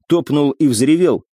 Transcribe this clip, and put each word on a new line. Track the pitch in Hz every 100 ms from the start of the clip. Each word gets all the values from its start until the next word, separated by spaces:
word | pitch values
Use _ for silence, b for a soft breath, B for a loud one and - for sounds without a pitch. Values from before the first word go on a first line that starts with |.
| -
топнул | 170 - 147 143
и | - 147
взревел | 110 135 165 175 110 -